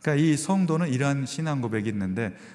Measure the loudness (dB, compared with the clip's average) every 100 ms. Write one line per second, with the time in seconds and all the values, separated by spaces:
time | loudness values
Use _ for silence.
0 | -2 2 4 2 2 2 2 2 0 0
1 | 0 0 -2 -4 -2 -2 -2 -2 -2 -2
2 | -2 -2 -4 -6 -18